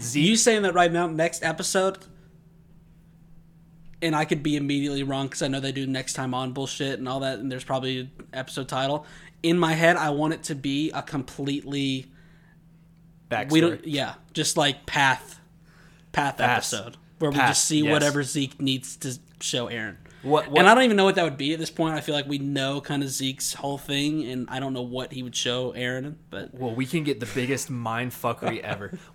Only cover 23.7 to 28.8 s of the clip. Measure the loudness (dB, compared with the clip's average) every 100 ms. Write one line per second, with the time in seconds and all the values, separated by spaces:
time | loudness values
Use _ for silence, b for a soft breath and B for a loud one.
23.7 | -6 -4 -2 0 -2 -4 -6 -6 -6 -4
24.7 | -4 -6 -6 -8 -8 -8 -4 -2 -2 -4
25.7 | -4 -4 -4 -6 -12 -12 -12 -12 -6 -4
26.7 | -2 -2 0 0 -2 -4 -4 -2 -2 -4
27.7 | -6 -4 -4 -4 -4 -4 -2 -4 -4 -6
28.7 | -8